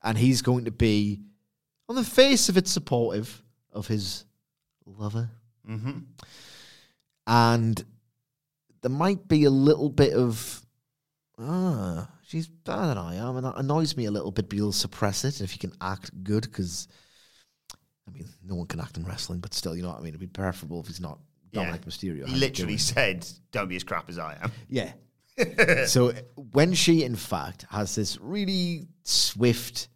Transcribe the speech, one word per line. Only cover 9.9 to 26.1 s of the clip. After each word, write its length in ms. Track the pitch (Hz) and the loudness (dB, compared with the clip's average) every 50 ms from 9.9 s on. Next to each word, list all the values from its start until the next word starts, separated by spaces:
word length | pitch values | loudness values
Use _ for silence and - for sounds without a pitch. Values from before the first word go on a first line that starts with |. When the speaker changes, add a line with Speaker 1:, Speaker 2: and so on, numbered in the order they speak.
Speaker 1:
bit 240 | 123 - 143 131 - | 4 4 4 4 6
of, 500 | 110 123 120 113 110 - - - - - _ _ _ _ _ _ _ _ _ _ _ _ _ _ - | 4 2 2 0 -4 -8 -10 -12 -14 -18 _ _ _ _ _ _ _ _ _ _ _ _ _ _ -12
ah, 720 | 113 135 165 185 185 180 156 113 98 92 85 82 104 - - - _ | -8 -4 -2 0 0 0 0 0 -2 -4 -4 -6 -8 -10 -14 -20 _
she's 200 | - - 160 160 - | -8 -8 -8 -8 -8
better 380 | - _ _ - - - 202 | -12 _ _ -6 -4 -2 0
than 120 | 160 127 98 | -2 -2 -2
I 180 | 87 85 85 | -4 -6 -6
am, 200 | 92 113 123 127 | -6 -6 -6 -6
and 80 | 127 127 | -4 -4
that 120 | 131 - - | -6 -4 -4
annoys 380 | 135 135 147 160 165 147 - | -2 0 2 2 2 0 -2
me 100 | 143 120 | -2 -2
a 40 | 104 | -2
little 200 | 101 104 - 98 | -2 -2 -4 -4
bit, 180 | 95 - 110 - | -4 -4 -4 -2
but 80 | 104 | -2
you'll 160 | 101 104 104 | -2 -2 0
suppress 520 | 98 - - 95 - - 113 101 98 - - | 0 -2 -4 -4 -4 -2 -2 -2 -2 -2 -4
it 160 | 135 143 - | -4 -4 -6
if 120 | 101 92 | -8 -10
you 60 | - - | -10 -10
can 140 | - 92 - - | -10 -10 -10 -6
act 420 | - 92 98 92 - - - - 92 | -6 -6 -6 -6 -10 -16 -16 -12 -4
good, 260 | 98 104 110 110 113 | -2 -2 -2 -2 -4
'cause, 380 | - - 95 87 82 - - _ _ _ _ _ _ _ _ _ _ _ _ _ _ _ _ _ - _ _ _ _ _ _ - | -6 -6 -6 -6 -6 -10 -12 _ _ _ _ _ _ _ _ _ _ _ _ _ _ _ _ _ -20 _ _ _ _ _ _ -20
I 40 | |
mean, 140 | 90 - 87 - - _ | -18 -18 -18 -18 -20 _
no 120 | 92 92 98 | -12 -10 -8
one 120 | 87 87 | -8 -8
can 140 | 85 - 85 | -8 -8 -10
act 160 | 80 - - | -10 -10 -10
in 80 | 85 82 | -10 -10
wrestling, 360 | 90 110 - - - 90 87 | -8 -8 -10 -8 -8 -8 -10
but 120 | 87 107 | -8 -8
still, 240 | - - - 90 82 | -8 -6 -6 -6 -6
you 60 | 87 | -6
know 60 | 90 90 | -6 -8
what 80 | 87 55 | -8 -10
I 20 | |
mean? 80 | 76 82 | -12 -12
It'd 120 | 76 80 | -12 -12
be 60 | 92 | -14
preferable 540 | 87 - - 98 92 87 - 82 73 85 85 | -14 -8 -4 -2 -2 -2 -4 -10 -10 -10 -10
if 60 | 80 | -10
he's 120 | 107 82 - | -10 -12 -12
not 180 | 90 80 76 - - _ _ _ _ _ | -12 -12 -12 -14 -20 _ _ _ _ _
Speaker 2:
Yeah. 120 | - 107 92 | -6 -6 -4
Speaker 1:
Dominic 200 | 82 85 82 - | -4 -6 -8 -10
Mysterio. 300 | 85 85 - - 95 82 | -12 -12 -8 -8 -8 -8
Speaker 2:
He 60 | 71 | -8
Speaker 1:
How 40 | 67 76 | -8 -4
you 80 | 87 131 | 0 0
Speaker 2:
literally 320 | 135 131 135 - 90 82 | 0 0 0 -4 -4 -4
Speaker 1:
doing? 60 | - - | -2 -2
Speaker 2:
said, 500 | - - - - 131 101 92 90 85 - - - _ _ | -2 0 0 2 0 0 0 -4 -8 -14 -18 -20 _ _
"Don't 160 | - 104 101 92 | -6 -6 -6 -4
be 80 | 90 | -6
as 80 | 90 - | -10 -8
crap 240 | - 92 85 - - | -6 -6 -6 -6 -8
as 100 | 87 85 | -10 -10
I 200 | 80 78 73 71 | -10 -10 -10 -6
am." 100 | 87 110 110 120 - - | -6 -6 -6 -8 -14 -4
Speaker 1:
Yeah. 240 | 127 139 92 - - | -4 -4 -4 -4 -10
Speaker 2:
<laughs> 880 | - _ _ _ _ _ _ _ - 233 - - - - - 175 139 131 | -18 _ _ _ _ _ _ _ -2 -2 -2 4 4 4 6 6 4 4
Speaker 1:
So 260 | - - 131 123 123 | 2 4 4 4 4